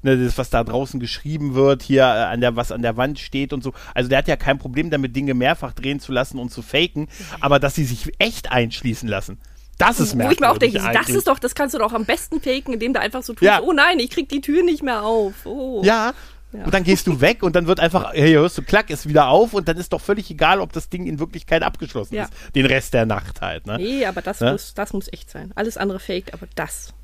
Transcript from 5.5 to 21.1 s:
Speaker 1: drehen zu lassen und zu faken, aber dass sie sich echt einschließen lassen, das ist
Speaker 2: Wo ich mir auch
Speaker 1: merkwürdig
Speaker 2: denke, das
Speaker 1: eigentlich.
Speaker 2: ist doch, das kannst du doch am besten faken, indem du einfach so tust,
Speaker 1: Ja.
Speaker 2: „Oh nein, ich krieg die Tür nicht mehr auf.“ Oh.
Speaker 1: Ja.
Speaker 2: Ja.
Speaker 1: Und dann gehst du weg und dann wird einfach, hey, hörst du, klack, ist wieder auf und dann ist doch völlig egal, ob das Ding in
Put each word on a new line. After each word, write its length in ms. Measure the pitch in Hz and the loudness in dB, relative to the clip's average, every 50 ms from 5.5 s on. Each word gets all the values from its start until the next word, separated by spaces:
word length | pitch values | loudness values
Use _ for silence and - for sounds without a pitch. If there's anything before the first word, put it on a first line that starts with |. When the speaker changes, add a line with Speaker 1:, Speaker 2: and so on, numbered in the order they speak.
| - - - 123 - | 0 0 -4 -10 -10
Speaker 1:
drehen 260 | - 123 135 143 139 | -8 -6 -6 -6 -6
zu 120 | - - | -6 -4
lassen 280 | 135 123 131 - - 135 | -2 -2 -2 -2 -6 -10
und 100 | 123 123 | -10 -10
zu 140 | - - 113 | -10 -12 -12
faken, 460 | - - 143 170 175 - 147 151 - - - 196 156 - - | -2 0 0 0 0 -2 -6 -8 -8 -10 -16 -16 -14 -10 -4
aber 180 | - 139 143 143 | 0 4 4 4
dass 160 | 135 139 - | 4 2 0
sie 100 | - 151 | 0 -2
sich 260 | 123 123 - - - - | -2 -2 -6 -6 -10 -2
echt 340 | - - 226 226 - - - | 0 -2 -2 -2 -6 -8 -2
einschließen 560 | 123 127 120 113 - - - 127 110 - - | 0 0 0 0 -4 -6 -4 -4 -4 -4 -4
lassen, 300 | 113 104 98 - - 95 - - - - - - - - | -4 -4 -4 -4 -6 -12 -14 -16 -20 -20 -20 -20 -20 -4
das 220 | - - 214 240 - | 2 2 2 2 2
ist 180 | 240 214 - | -2 0 0
Speaker 2:
Wo 40 | - - 269 | 0 2 2
ich 80 | 349 - | 2 4
mir 80 | 285 | 4
auch 60 | - - | 2 4
Speaker 1:
merkwürdig 200 | - 262 240 214 | 4 2 2 2
Speaker 2:
denke, 140 | 202 190 | 0 -2
das 100 | - - | 0 0
Speaker 1:
eigentlich. 200 | - - - 370 | 0 0 2 0
Speaker 2:
ist 100 | 392 - | 0 2
doch, 100 | 359 277 | 2 0
das 160 | - - 277 - | 0 0 -6 -2
kannst 220 | - 294 269 - | -2 -4 -2 0
du 40 | 277 | -2
doch 140 | 220 220 233 | -2 0 0
am 120 | 220 220 | -2 0
besten 360 | 196 254 339 - - - 311 | 0 -2 -2 -2 -6 -6 -4
faken, 320 | - 233 254 277 269 - 247 | -2 -2 -2 -2 -2 -6 -6
indem 200 | 220 220 240 269 | -4 -2 -2 -2
du 40 | 220 | -2
einfach 200 | 208 214 - 254 | -2 -2 -4 -6
so 120 | 247 - 226 | -8 -10 -2
tust, 100 | - 175 | 4 6
Speaker 1:
Ja. 180 | 196 208 180 | 6 6 6
Speaker 2:
„Oh 100 | 202 311 349 | 2 2 4
nein, 260 | 285 285 339 359 302 | 4 4 4 4 2
ich 100 | 233 247 | -2 -2
krieg 200 | - - 277 - | -4 -6 -6 -4
die 120 | 277 285 | -6 -6
Tür 220 | 269 - 285 339 349 | -2 0 2 4 4
nicht 180 | 349 320 294 | 4 2 0
mehr 220 | 302 269 240 214 208 | -2 -4 -4 -2 -2
auf.“ 420 | 214 226 226 208 190 202 - - | 0 0 2 0 0 -4 -8 -12
Oh. 380 | - 220 277 262 262 254 214 185 | -10 -8 -8 -6 -6 -4 2 2
Speaker 1:
Ja. 280 | 196 220 233 214 240 247 - - - - - - - | 4 4 4 0 -2 -4 -6 -16 -20 -20 -20 -20 -18
Speaker 2:
Ja. 120 | - 214 190 | -16 -8 -4
Speaker 1:
Und 80 | - - | 0 0
dann 100 | 196 180 | 2 4
gehst 220 | 165 160 156 - | 4 2 4 4
du 160 | 185 160 127 | 0 2 4
weg 220 | 131 160 - - - | 4 4 4 2 0
und 120 | 180 151 | 2 2
dann 120 | 180 170 | 2 4
wird 120 | 160 185 - | 4 2 4
einfach, 320 | 175 170 165 185 - - | 4 2 2 0 -2 0
hey, 200 | - 160 143 160 165 | 0 4 6 8 8
hörst 240 | 147 151 175 - | 8 6 4 2
du, 60 | - 143 | -4 -2
klack, 260 | - - 208 220 - | 2 2 2 2 2
ist 180 | 160 139 - | -6 -8 -4
wieder 200 | 147 147 151 147 | 2 4 6 6
auf 260 | 131 143 175 226 226 214 | 8 8 6 6 6 2
und 140 | 202 170 | -2 0
dann 100 | 156 165 | 0 -2
ist 160 | 170 175 - - | -2 -4 -4 -6
doch 80 | 165 | -6
völlig 300 | - - 202 208 202 - | -2 -2 -2 -2 -2 -10
egal, 300 | 160 147 160 156 185 196 | -4 0 4 4 4 2
ob 120 | 185 165 - | 0 -4 -6
das 160 | 165 - - | -8 -8 -6
Ding 160 | - 180 180 | -8 -6 -6
in 140 | 175 | -6